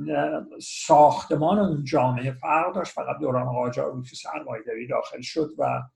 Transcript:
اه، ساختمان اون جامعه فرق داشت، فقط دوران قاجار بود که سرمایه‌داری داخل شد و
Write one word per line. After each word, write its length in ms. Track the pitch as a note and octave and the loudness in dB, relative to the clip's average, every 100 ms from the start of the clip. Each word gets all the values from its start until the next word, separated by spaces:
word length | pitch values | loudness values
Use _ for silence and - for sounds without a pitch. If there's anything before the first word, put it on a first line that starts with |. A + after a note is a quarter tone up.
| D3+ | -4
اه، 320 | D3 D3+ D3+ - - - - - | 0 0 -2 -8 -16 -14 -6 4
ساختمان 720 | D3 D3 - - D3+ D#3+ G#3 | 8 8 6 -2 0 2 4
اون 260 | F#3+ D3 | 2 0
جامعه 460 | C3+ D3+ B2+ B2 C3 | 0 2 4 2 -2
فرق 440 | B2+ D#3+ D#3 F3+ | -4 0 2 2
داشت، 180 | F#3 E3 | -2 -6
فقط 260 | - - - | -6 -6 -4
دوران 260 | D3 B2 | 0 0
قاجار 460 | B2+ B2 B2 C3 D3 | 0 -2 -2 -2 -4
بود 180 | C3 B2 | -4 -10
که 80 | - | -12
سرمایه‌داری 720 | - - C3 A2 A#2 A2+ A#2+ | -10 -10 -8 -10 -8 -8 -4
داخل 320 | A#2 - B2+ | -4 -4 -10
شد 300 | B2 D#3+ D3+ - | -6 -4 -4 -2
و 240 | C3 B2+ B2+ | -2 -2 -6